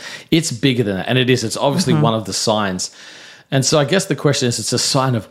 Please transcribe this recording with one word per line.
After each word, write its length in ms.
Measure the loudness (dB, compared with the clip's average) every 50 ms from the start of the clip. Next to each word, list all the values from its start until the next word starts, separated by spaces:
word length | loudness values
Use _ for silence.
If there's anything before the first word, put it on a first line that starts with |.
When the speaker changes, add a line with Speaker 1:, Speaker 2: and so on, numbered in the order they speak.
| -14 -16 -16 -12 -4 0
Speaker 1:
It's 220 | 0 0 0 0
bigger 320 | -4 -2 0 0 2 2 0
than 140 | 0 -2
that, 100 | -2 -2 0
and 80 | 0
it 120 | 2 4 2
is. 120 | 2 2 0
It's 140 | -2 -2
obviously 360 | 0 0 0 0 0 0 2 2
Speaker 2:
Mm-hmm. 100 | 4 4
Speaker 1:
one 100 | 2 2
of 120 | 0 -2
the 80 | -4 -6
signs. 580 | -2 0 0 0 0 0 -2 -2 -4 -6 -8 -12 -16 -20 -20 -20 -20 -20 -20 -20 -20 -8 -2
And 160 | -2 0 0
so 140 | 2 2 2
I 60 | 2
guess 200 | 2 2 0 0
the 100 | 0 -2
question 320 | 0 0 0 0 2 0 0
is, 100 | -2 -2
it's 140 | -4 -2 -2
a 60 | -2
sign 360 | 0 0 0 0 0 0 0
of 100 | -2 -4 -2